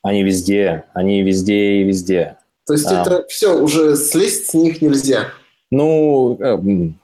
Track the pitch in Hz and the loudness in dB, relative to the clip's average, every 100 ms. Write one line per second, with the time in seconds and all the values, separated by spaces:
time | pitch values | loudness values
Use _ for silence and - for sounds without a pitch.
0 | 98 101 98 95 90 101 98 80 - 92 | -4 0 0 0 0 0 0 -2 -8 -4
1 | 95 101 95 95 95 101 101 101 98 95 | -2 0 0 0 0 0 2 2 0 -2
2 | 90 92 80 - _ _ - 151 147 180 | -2 -2 -2 -8 _ _ -4 -2 0 -2
3 | 175 180 - - 208 165 151 156 156 143 | 0 -2 -4 -2 0 2 2 2 2 2
4 | 139 160 214 - - 160 165 160 151 139 | 0 0 0 -2 -2 0 0 0 0 0
5 | 135 113 104 - _ _ _ 131 151 156 | 0 -2 -2 -12 _ _ _ 0 2 2
6 | 151 139 127 113 123 98 95 95 82 80 | 2 2 0 0 -2 0 0 0 -2 -6